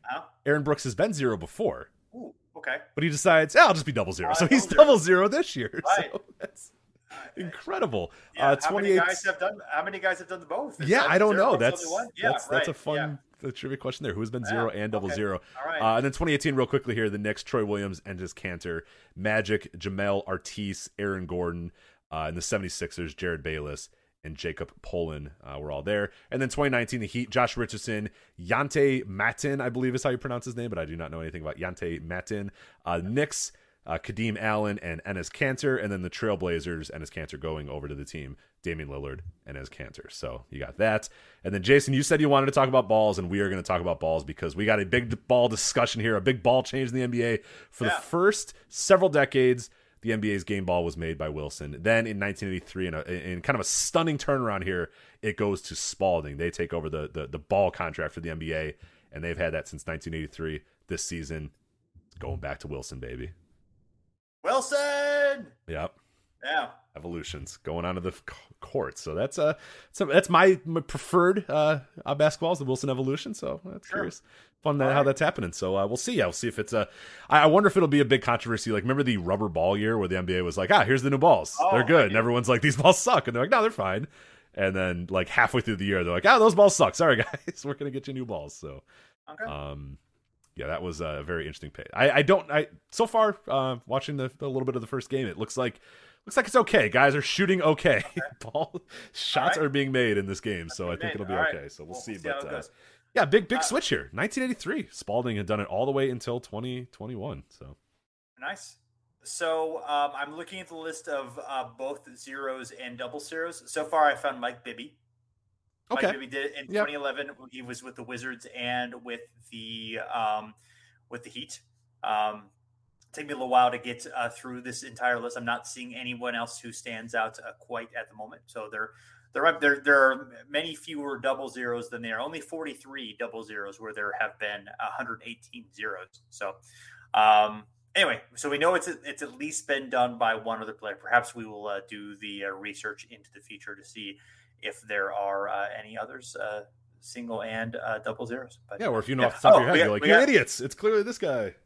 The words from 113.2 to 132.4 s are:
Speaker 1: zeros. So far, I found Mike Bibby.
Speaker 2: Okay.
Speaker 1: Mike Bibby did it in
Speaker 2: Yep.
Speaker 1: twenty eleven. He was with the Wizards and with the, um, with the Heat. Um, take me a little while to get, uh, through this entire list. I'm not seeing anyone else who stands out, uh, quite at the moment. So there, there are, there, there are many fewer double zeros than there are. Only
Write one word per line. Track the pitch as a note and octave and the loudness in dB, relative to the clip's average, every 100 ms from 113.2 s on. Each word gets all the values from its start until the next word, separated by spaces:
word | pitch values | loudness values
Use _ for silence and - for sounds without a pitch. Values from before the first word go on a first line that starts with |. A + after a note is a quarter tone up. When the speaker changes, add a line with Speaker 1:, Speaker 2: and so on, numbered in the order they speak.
Speaker 1:
zeros. | D3 D#3+ E3 E3 - | -10 -8 -8 -10 -8
So | D#3 | -6
far, | D3+ D#3+ D3+ | -2 4 4
I | C3+ | 4
found | C#3+ B2+ | -4 -4
Mike | A#2+ B2+ | -8 -8
Bibby. | B2 A#2 C#3+ _ _ _ _ _ _ _ _ _ _ | -14 -14 -16 _ _ _ _ _ _ _ _ _ _
Speaker 2:
Okay. | - G#3 | 0 0
Speaker 1:
Mike | |
Bibby | G#3+ C3+ | -2 -6
did | C#3 D3 | -6 -6
it | C#3+ | -8
in | C3+ | -6
Speaker 2:
Yep. | G3+ | -4
Speaker 1:
twenty | - | -2
eleven. | D3 C#3 C3+ C#3+ C#3 C3 | -4 -4 -4 -8 -12 -18
He | B2+ | -16
was | B2 A#2+ | -14 -14
with | B2+ B2 | -14 -16
the | |
Wizards | A#2+ B2 C3 A#2+ - B2 | -12 -10 -10 -12 -14 -8
and | A#2+ B2 B2 B2 | -4 -2 -4 -10
with | A#2+ A#2 A#2+ _ - | -12 -12 -12 _ -20
the, | A2+ A2+ A2+ A2 A2 - | -16 -12 -12 -10 -10 -6
um, | A#2+ A2 G#2+ A2 - _ _ _ _ _ | -2 0 -2 -4 -18 _ _ _ _ _
with | A#2+ | -14
the | - | -14
Heat. | B2 D3 - _ _ _ _ | -16 -14 -18 _ _ _ _
Um, | - G#2+ G#2+ G#2+ G2 _ _ _ _ _ _ | -4 0 -2 -4 -16 _ _ _ _ _ _
take | - D3 | -16 -10
me | |
a | C#3 | -8
little | B2+ | 4
while | B2+ B2 | 6 6
to | B2 | 2
get, | B2 A#2+ - | -8 -10 -10
uh, | B2+ A#2 | -6 -6
through | - C3 B2 | -6 -14 -12
this | B2 B2 | -10 -12
entire | C3 A2+ B2 A#2+ | -12 -4 0 0
list. | A#2+ B2 | -4 -6
I'm | A#2+ | -4
not | A#2 - | -6 -6
seeing | B2+ B2 A#2+ | -14 -14 -10
anyone | B2 A#2+ B2 | -10 -6 -4
else | A#2 A#2 - | -4 -6 -10
who | A#2+ | -14
stands | A2 B2 A2+ A#2 | -14 -12 -12 -6
out, | A#2 A2+ - | -4 -4 -6
uh, | A2+ - | -16 -18
quite | _ A#2 A#2 A#2+ | _ -10 -8 -12
at | G#2+ | -14
the | G#2+ | -16
moment. | A2 - _ | -18 -18 _
So | A#2 G#2+ | -14 -12
there, | G#2+ A2 _ - _ _ | -10 -10 _ -20 _ _
there | C#3 D#3 | 2 2
are, | D#3+ | 4
there, | D3 C#3 | 2 2
there | C#3 C#3+ C3+ | 6 8 8
are | C3 B2 A#2 C3+ | 4 -8 -20 -6
many | D3 E3 | -4 -4
fewer | D3+ - D3+ C#3+ C3+ | -10 -10 -8 -6 -2
double | C3+ C3+ C3+ | -2 -2 -6
zeros | B2+ B2 A#2+ A#2+ | -6 -4 -4 -6
than | A#2+ | -10
there | A#2 A2 | -6 -6
are. | |
Only | C#3 D#3+ | -6 -8